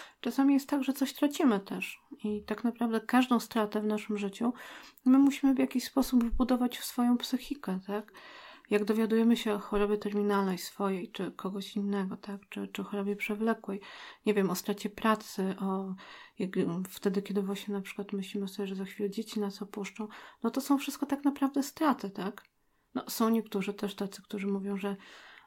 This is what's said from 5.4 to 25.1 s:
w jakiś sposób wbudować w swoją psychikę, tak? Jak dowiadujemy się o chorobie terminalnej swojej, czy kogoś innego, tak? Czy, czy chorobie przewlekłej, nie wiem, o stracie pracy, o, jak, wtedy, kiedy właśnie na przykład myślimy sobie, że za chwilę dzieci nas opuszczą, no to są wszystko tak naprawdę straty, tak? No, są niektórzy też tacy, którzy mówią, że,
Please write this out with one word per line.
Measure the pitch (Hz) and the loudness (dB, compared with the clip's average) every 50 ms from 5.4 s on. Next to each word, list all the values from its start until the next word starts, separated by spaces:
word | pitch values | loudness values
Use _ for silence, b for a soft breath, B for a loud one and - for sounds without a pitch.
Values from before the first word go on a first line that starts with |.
| - 269 262 | 4 4 4
w | 247 | 4
jakiś | 262 - - 247 - | 2 2 0 -2 -2
sposób | - - 269 254 - 262 240 233 | 0 2 2 2 4 4 4 4
wbudować | 233 - - 247 240 254 240 247 247 - | 4 4 2 4 4 4 2 2 0 -2
w | - - | -4 -10
swoją | - - 254 240 240 247 | -6 -2 2 4 4 4
psychikę, | 240 - - 262 247 - - 285 - - 190 185 190 190 | 4 2 0 -2 -4 -2 -6 -8 -6 -4 -4 -4 -4 -4
tak? | - 202 208 208 - B B B B B B B B B B B - | -4 -4 -4 -6 -8 B B B B B B B B B B B 0
Jak | 208 208 208 | 2 2 4
dowiadujemy | 202 214 220 226 202 220 226 226 233 233 | 4 4 4 4 4 6 6 8 6 6
się | 233 - 220 208 | 6 4 0 0
o | 196 | -2
chorobie | - - 214 202 208 202 208 | -2 0 2 2 4 4 2
terminalnej | 208 208 202 202 208 208 202 202 196 196 190 185 | 0 0 0 0 2 2 4 4 4 4 2 0
swojej, | 180 - - - - 202 196 190 180 175 - | -2 -4 -10 -4 -2 0 0 0 -2 -4 -6
czy | - - 185 - | -6 -6 -6 -6
kogoś | - - - 190 196 196 190 - - | -6 -6 -6 -6 -6 -6 -8 -6 -4
innego, | 208 202 202 202 202 190 190 190 | -4 -2 0 0 0 -2 -4 -6
tak? | 190 - 208 202 196 - _ | -8 -10 -12 -12 -12 -12 _
Czy, | - 202 196 | -8 -8 -8
czy | 190 - - 190 | -6 -6 -8 -6
chorobie | - 208 202 196 202 202 | -4 -4 -4 -2 -2 -2
przewlekłej, | 202 - - 208 208 220 233 220 226 - - 196 202 B B B B B B B B B | -4 -4 -4 -2 0 0 0 0 -2 -4 -8 -8 -8 B B B B B B B B B
nie | 214 208 | 2 4
wiem, | 202 196 196 | 4 2 2
o | 180 | 0
stracie | 190 - - 202 208 - 208 | -2 -2 -4 -4 -2 -4 -6
pracy, | 208 - - 220 220 214 - - - - 190 190 190 - | -6 0 2 2 2 2 -2 -8 -4 -2 -2 -2 -2 -2
o, | 190 190 190 196 196 190 190 190 B B B B B B B - | -2 -2 -2 -2 -4 -6 -8 -10 B B B B B B B -6
jak, | 196 185 - 185 190 175 170 185 185 - | -6 -2 0 0 0 0 -2 -4 -4 -6
wtedy, | - - - 202 190 202 | -10 -4 -2 0 0 0
kiedy | 196 - 190 208 | -2 -2 -2 -2
właśnie | 190 190 202 196 - 208 202 | -2 -2 -4 -6 -4 -4 -6
na | 196 | -6
przykład | 190 - - - 196 202 208 | -6 -8 -8 -10 -8 -6 -6
myślimy | 196 190 - - 202 196 | -6 -6 -4 -4 -6 -6
sobie, | 190 - - 202 | -6 -4 -6 -6
że | 190 196 | -4 -4
za | 190 196 | -6 -6
chwilę | 190 - - 208 196 | -8 -4 -4 -4 -2
dzieci | 196 226 214 - - 214 | -2 -4 -6 -4 -4 -2
nas | 202 202 196 - | -2 -2 -4 -6
opuszczą, | 208 202 - 208 196 - - - 214 214 B B B B B B - | -12 -10 -8 -8 -8 -8 -8 -10 -10 -10 B B B B B B -4
no | 233 | -2
to | - 269 | -2 -2
są | 262 - 277 | 2 4 2
wszystko | 269 - 285 - - 285 | 2 2 -2 -6 -6 -4
tak | 285 285 285 - | -4 -4 0 0
naprawdę | 277 285 - 277 269 - 277 269 | 0 2 2 0 0 0 0 -2
straty, | - - - 320 294 247 - - 196 | -2 -4 0 2 2 2 2 -2 -8
tak? | 196 214 - 302 302 - - _ _ _ _ _ _ _ _ _ _ | -6 -6 -6 -6 -6 -8 -16 _ _ _ _ _ _ _ _ _ _
No, | 262 - - | -8 -8 -6
są | - - 226 226 | -2 0 2 2
niektórzy | 226 226 214 - - 196 190 208 202 | 2 2 0 -2 -4 -4 -4 -4 -4
też | - 208 196 - | -4 -6 -6 -4
tacy, | - 202 196 - - | -6 -6 -6 -8 -12
którzy | - _ 220 196 196 | -12 _ -8 -4 -2
mówią, | 202 196 196 190 202 202 | -2 -2 -2 -2 -4 -4
że, | 190 196 202 196 196 B B | -4 -4 -4 -6 -6 B B